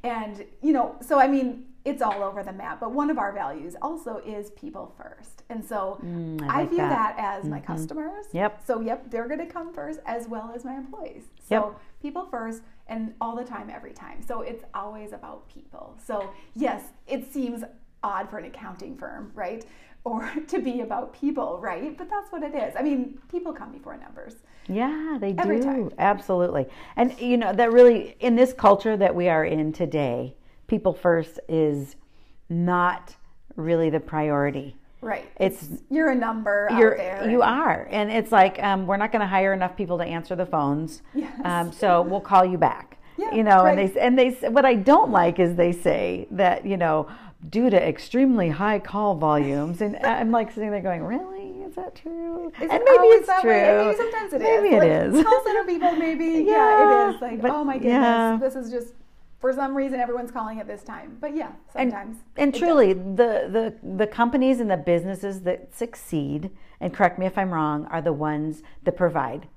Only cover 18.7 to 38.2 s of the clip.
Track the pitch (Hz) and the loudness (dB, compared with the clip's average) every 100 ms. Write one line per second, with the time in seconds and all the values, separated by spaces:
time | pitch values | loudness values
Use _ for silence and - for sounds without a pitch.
18.7 | 180 196 - - - 208 214 185 226 - | -16 -18 -16 -16 -16 -16 -10 -8 -10 -14
19.7 | - - - 233 226 - 302 - - 254 | -20 -20 -14 -8 -8 -6 -10 -6 -4 -4
20.7 | 240 220 214 - - 285 294 233 - 214 | -6 -6 -8 -8 -6 -4 -4 -6 -6 -8
21.7 | 170 294 302 359 403 403 339 294 302 214 | -8 -10 -12 -8 -8 -8 -10 -8 -6 -6
22.7 | - 294 269 262 - - 349 349 - - | -4 -2 -2 -6 -12 -12 -10 -10 -12 -16
23.7 | - - - - - - - _ - - | -18 -18 -20 -18 -18 -18 -20 _ -18 -6
24.7 | 196 262 311 311 277 196 185 185 220 269 | -2 -2 -4 -6 -4 -4 -2 0 0 0
25.7 | 269 196 - 185 202 - 185 175 147 135 | -2 -4 0 0 0 -2 0 0 0 -4
26.7 | - - - 247 254 247 247 208 202 233 | -10 -12 -2 -2 0 0 0 2 2 6
27.7 | 233 247 226 - - 247 233 254 254 208 | 10 8 8 -2 -4 0 4 4 6 4
28.7 | 202 226 214 190 175 175 160 160 156 156 | 6 2 2 2 4 2 2 2 0 -2
29.7 | 156 165 156 139 120 127 - _ - - | -2 -2 0 -2 -2 -8 -14 _ -20 -4
30.7 | 214 190 165 180 170 156 - - 160 151 | -2 0 0 2 2 -2 -14 -4 0 2
31.7 | 143 139 - _ - - - - 170 175 | 0 -6 -16 _ -20 -20 -20 -6 -2 0
32.7 | 180 180 - - - - - - - 160 | 2 0 -2 -12 -20 -20 -20 -18 -8 0
33.7 | 170 160 151 151 156 151 143 143 143 139 | 2 2 0 -4 -4 0 0 0 -4 -12
34.7 | - _ - 226 208 - - 190 - 151 | -18 _ -14 -10 -10 -10 -2 -2 -2 -14
35.7 | - - 285 311 254 226 226 214 202 208 | -14 -4 0 2 2 -2 -4 -2 0 0
36.7 | 226 220 - 185 196 214 240 214 254 311 | 6 6 4 -4 -4 0 4 4 2 0
37.7 | - - 214 208 226 | -2 -2 -2 0 -2